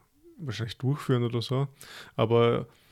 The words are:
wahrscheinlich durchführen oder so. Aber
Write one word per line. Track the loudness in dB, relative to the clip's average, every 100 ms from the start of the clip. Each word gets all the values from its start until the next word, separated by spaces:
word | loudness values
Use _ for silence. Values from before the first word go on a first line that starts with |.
| _ _ -20 -14
wahrscheinlich | -10 -8 -8 -4
durchführen | -2 -2 0 0
oder | 2 -2
so. | -2 -2 -4 -8 -20 -20 -14 -2
Aber | 4 6 4 2 -4 _ _